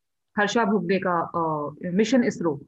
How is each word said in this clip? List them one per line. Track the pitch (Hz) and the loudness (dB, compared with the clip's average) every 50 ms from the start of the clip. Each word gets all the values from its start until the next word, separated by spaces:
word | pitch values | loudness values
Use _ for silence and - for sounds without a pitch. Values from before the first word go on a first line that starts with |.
| _ _ _ _ _ _ - 214 | _ _ _ _ _ _ -2 0
हर्षा | 208 202 - 240 220 | 0 2 2 2 2
भुगदे | 196 220 196 170 170 196 185 | 2 2 0 0 0 0 0
का, | 190 185 175 170 170 - - | 0 0 0 -2 -2 -2 -4
अ, | 170 165 160 156 147 147 147 147 - - 180 170 | -2 -2 -2 -2 -4 -6 -8 -10 -10 -8 -2 0
मिशन | 202 220 220 269 247 - | 0 2 4 4 2 2
इसरो। | 208 - - 175 165 143 139 - | 2 0 -2 -2 -2 -2 -4 -8